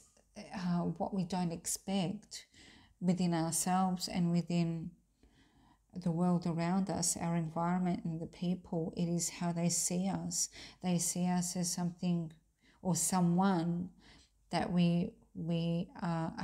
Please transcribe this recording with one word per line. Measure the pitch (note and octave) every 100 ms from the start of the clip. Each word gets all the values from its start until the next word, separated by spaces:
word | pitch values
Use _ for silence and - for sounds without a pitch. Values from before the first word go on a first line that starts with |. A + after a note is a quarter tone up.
| - _ _ -
uh, | D#3+ - F3+ F3 F3 E3
what | -
we | G3
don't | F3 F#3 F3
expect | E3+ - - - G3 E3+ G#3 - - - - - - - -
within | F3+ F3+ F3+
ourselves | E3+ D#3+ - F#3 F#3 F#3 F3+ -
and | - E3+
within | E3+ E3+ F3 E3 E3 F3 - _ _ - _ _ _ - _ _
the | F#3 F3
world | E3 F3+ F3 F3
around | E3 E3+ F#3+ F#3+
us, | E3+ E3+ -
our | E3+
environment | E3+ D#3+ E3+ E3+ F3+ F3+ F3
and | E3+ E3
the | E3
people. | - F3 F3+ - E3+ D#3+ -
It | E3+
is | E3+ E3
how | - F3
they | E3+ E3+
see | - - F3+ F#3+
us. | E3+ E3+ F3 - - - -
They | F3+ F3
see | E3+ F3 F3+
us | F3+ F3 F#3
as | F3
something | - F3 F3 F3+ E3+ D#3+ - _ _ _ _
or | F#3 E3
someone | - F#3 F3 F3 G3 F3+ E3+ F3 F3+ - - - - _ _
that | E3+ -
we, | F3 F3 F3 - - _
we, | - E3 E3+ E3+ E3+ F3 -
uh, | E3+ E3 E3 -